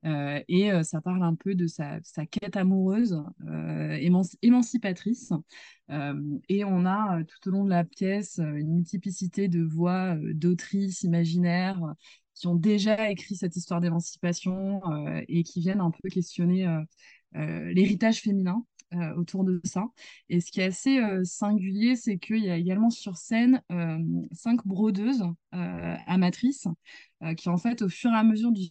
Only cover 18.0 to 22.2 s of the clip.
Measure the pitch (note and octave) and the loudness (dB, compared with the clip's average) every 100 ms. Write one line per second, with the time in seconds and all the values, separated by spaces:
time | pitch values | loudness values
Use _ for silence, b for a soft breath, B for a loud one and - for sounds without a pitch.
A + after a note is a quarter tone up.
18 | A3+ A3 G#3+ G3 F3+ G3+ A#3+ _ - F3 | 2 2 0 0 0 -2 -6 _ -8 -4
19 | D#3+ E3+ E3+ F#3+ F#3+ F3+ - F#3 A3+ B | -4 -4 -4 0 0 0 -2 -4 -6 B
20 | B B _ F3 E3+ - C#4+ C#4 - C4+ | B B _ -2 -2 -2 -2 0 0 2
21 | G#3+ F#3+ F3+ - G#3 G#3+ F#3 G3 A#3 B3+ | 2 0 -2 -2 0 2 0 0 2 2
22 | A#3+ F#3+ | 0 -4